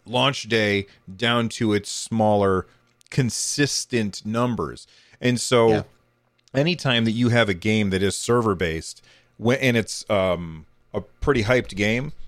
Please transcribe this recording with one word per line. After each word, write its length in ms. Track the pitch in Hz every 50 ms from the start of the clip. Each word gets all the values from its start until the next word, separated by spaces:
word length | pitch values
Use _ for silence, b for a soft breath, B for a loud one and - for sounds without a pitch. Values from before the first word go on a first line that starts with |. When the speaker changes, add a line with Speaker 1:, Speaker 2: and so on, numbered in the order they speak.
| _
Speaker 1:
launch 360 | 104 117 127 127 139 135 - -
day 440 | 110 113 110 107 104 101 98 98 b b b b - 95
down 360 | 95 120 117 120 120 117 110
to 240 | - - 120 107 104
its 180 | 101 - -
smaller, 760 | - - - - 117 110 107 107 104 101 101 98 95 92 - b b b b b b b _ - - 151 127 113
consistent 920 | - - - - - 143 147 131 - - - - 127 117 107 101 - - -
numbers. 640 | 107 110 117 123 123 113 95 80 65 58 - - b b b b b b b
And 200 | - 123 123 113
so 300 | - - 127 120 113 113
Speaker 2:
Yeah. 140 | 110 104 - - _ _ _ _ _ _ _ _ _ _ _ _ -
Speaker 1:
anytime 500 | 135 147 175 180 - - 139 120 117 113
that 60 | 113
you 180 | 107 120 123 117
have 180 | 120 117 110 101
a 40 | 92
game 380 | 85 101 107 110 110 104 95
that 100 | 95 92
is 140 | 98 95 -
server-based, 880 | - - - 120 123 113 110 95 82 90 82 80 80 - - - - b b b b b b b - 104
wh-, 140 | 117 131 135
and 160 | 135 127 117
it's, 320 | 113 101 - - - - -
um, 560 | 107 98 95 92 87 85 85 82 80 80 76 _ _ _ _ _ -
a 80 | 107
pretty 420 | - - _ - - 151 139 120 104
hyped 320 | 110 127 123 117 - 98
game, 360 | 95 101 107 113 123 139 151 - - -